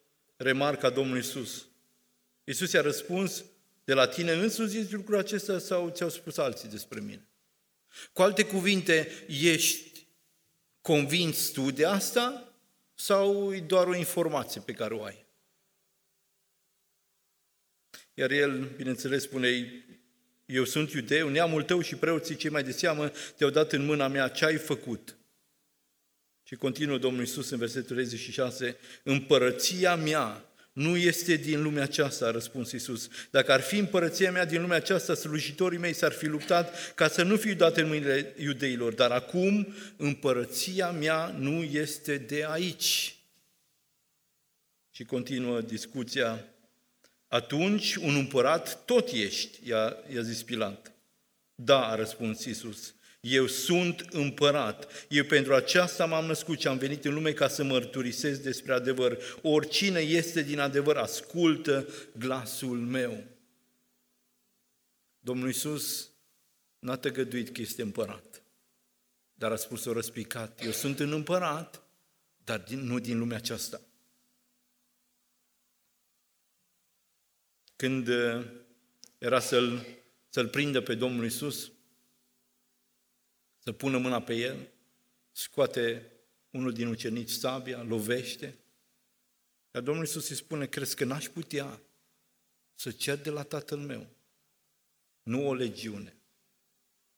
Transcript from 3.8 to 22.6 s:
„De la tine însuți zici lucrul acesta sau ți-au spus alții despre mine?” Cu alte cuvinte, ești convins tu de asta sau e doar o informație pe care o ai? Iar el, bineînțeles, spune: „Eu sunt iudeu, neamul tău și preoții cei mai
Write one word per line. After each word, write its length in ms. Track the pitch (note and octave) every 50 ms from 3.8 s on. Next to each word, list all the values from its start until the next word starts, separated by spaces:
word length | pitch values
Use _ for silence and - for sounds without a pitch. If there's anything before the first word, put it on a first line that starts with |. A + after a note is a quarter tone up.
| _
„De 80 | -
la 160 | C3+ C3+ B2+ B2
tine 240 | - F3 E3+ E3+
însuți 380 | D#3+ E3 G3+ A3+ - A3 A3+ G#3
zici 200 | G3 A3+ G#3+ F#3
lucrul 280 | G3+ G3+ F#3+ G#3 G#3 G3
acesta 400 | F#3+ - G#3 F#3+ - - F#3+ F3
sau 320 | - - F#3+ F3 F3 E3+
ți-au 180 | E3+ - F3 E3
spus 280 | - - - D#3+ -
alții 320 | - D3 B2+ A2 - - A2
despre 320 | G#2+ G#2 - - - A2
mine?” 260 | G#2 G#2 G2+ G2 - _ _ _ _ _ _ _ _ _ _ _ _ _ - - - -
Cu 100 | - -
alte 220 | F#3 G#3 G3 G#3 G#3
cuvinte, 840 | - F#3+ F#3+ F3 G3 G3+ F#3 - - E3 D#3+ D3+ - - - - -
ești 800 | D3+ C3+ D#3 E3+ D#3+ D#3 - - - - - - - - - _ _ _ _ _ _ _ _ _ _ _ _ _ _ _
convins 680 | - E3 D#3+ D3 C#3 C3+ D#3 F3+ F3 D#3+ C#3+ - - -
tu 220 | - C#3 C3 C#3
de 140 | C3 C#3 D3+
asta 680 | F3 G3+ G3 G3 - - A#3+ A#3+ B3 C#4 B3+ - - - _ _ _ _ _ _ _ _
sau 600 | - - - G3+ G3 G3 G3+ G3+ G3+ G3+ G3 F#3+
e 60 | F#3+
doar 260 | E3 D3+ F#3 F#3 F3
o 80 | F3+ F3
informație 680 | F3 D#3+ - - E3+ E3+ D#3+ D3+ C#3 A2+ - - A2
pe 120 | - -
care 220 | A2 G2 A2+ G#2 A2+
o 80 | A2
ai? 240 | G#2 G2 G2 G2+ - _ _ _ _ _ _ _ _ _ _ _ _ _ _ _ _ _ _ _ _ _ _ _ _ _ _ _ _ _ _ _ _ _ _ _ _ _ _ _ _ _ _ _ _ _ _ _ _ _ _ _ _ _ - - - _ _
Iar 160 | - C3+ C3
el, 380 | C#3 C#3+ C#3+ C#3+ C3 B2+ C3+ B2+ -
bineînțeles, 460 | - B2+ C3 B2 - - C3 C#3 C3+
spune: 640 | - - - C3 B2+ B2 B2 B2 A#2+ B2 - - - - - - _ _ _ _ _ _ _ _ _
„Eu 200 | - C3 C3 B2+
sunt 280 | B2+ - D3+ D#3 C#3+
iudeu, 360 | C#3+ D3 A#2 G#2+ C#3+ D#3 D#3+ C#3+
neamul 340 | C#3 D#3 E3+ E3 D#3+ D3+
tău 180 | C#3+ - F3+ F3
și 160 | D#3+ - D3+
preoții 400 | - - E3 E3 D3+ D#3+ - D3+
cei 140 | B2 - D#3
mai 140 | D3+ D3